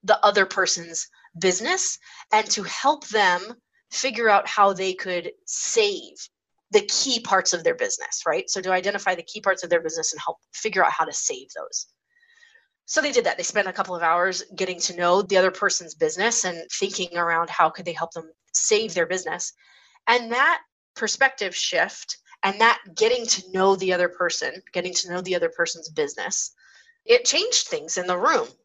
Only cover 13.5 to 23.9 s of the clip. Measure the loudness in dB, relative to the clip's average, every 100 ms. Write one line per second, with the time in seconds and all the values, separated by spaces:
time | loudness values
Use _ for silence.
13.5 | -2 -2 -4 -6 0 2 2 2 -2 -8
14.5 | -6 -4 -2 -6 0 4 4 4 4 4
15.5 | 2 0 0 -6 -2 -2 0 0 0 -2
16.5 | -6 -10 -4 -4 -4 -6 -2 0 0 0
17.5 | 2 2 2 -8 -6 -8 -8 -16 _ _
18.5 | -2 2 2 2 -2 0 -2 -4 -6 -8
19.5 | _ _ _ _ _ 0 2 2 2 2
20.5 | 2 _ _ _ -6 -4 2 2 2 -6
21.5 | -4 -2 0 0 -4 -14 -14 _ -4 -2
22.5 | 4 4 4 -4 0 2 2 0 -2 -2
23.5 | 2 4 4 2